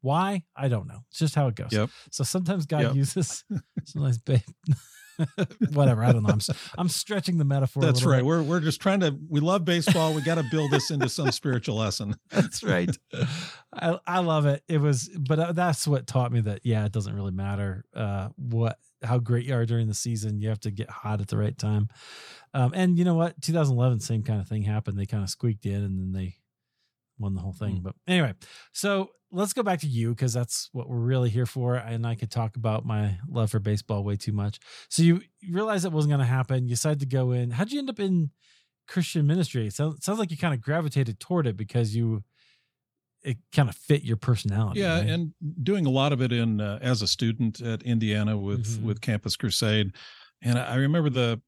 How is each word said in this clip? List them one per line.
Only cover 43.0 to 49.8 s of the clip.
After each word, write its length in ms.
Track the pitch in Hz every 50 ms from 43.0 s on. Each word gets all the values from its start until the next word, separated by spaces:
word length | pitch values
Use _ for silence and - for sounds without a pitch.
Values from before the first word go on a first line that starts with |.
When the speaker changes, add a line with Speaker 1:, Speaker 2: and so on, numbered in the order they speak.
| _ _ _ _ _
Speaker 1:
it 160 | 139 123 - _ _
kinda 220 | - - 143 123 -
fit 300 | - - - 151 143 -
your 120 | 120 113
personality, 640 | 104 - - 120 104 - 107 98 107 110 101 - -
Speaker 2:
Yeah, 180 | 196 175 165 -
Speaker 1:
right? 100 | - 107
Speaker 2:
and 260 | 160 170 170 151 - _ 170 147 170 - 123
doing 240 | 117 202 202 165
a 40 | 135
lot 220 | 131 135 135 147 139
of 80 | 120 131
it 100 | 120 123
in, 280 | 120 117 113 110 104
uh, 180 | 107 101 101 113
as 220 | - 123 127 110 107
a 60 | -
student 520 | - - 117 113 110 113 123 113 107 -
at 220 | 120 117 113 104 -
Indiana 560 | 123 120 113 113 107 104 104 104 107 110 104
with, 260 | 98 98 101 123 113
Speaker 1:
Mm-hmm. 220 | 107 113 110 107
Speaker 2:
with 140 | 113 104 104
Campus 360 | - - 110 104 - 104 -
Crusade. 560 | - - 110 92 - - 110 107 107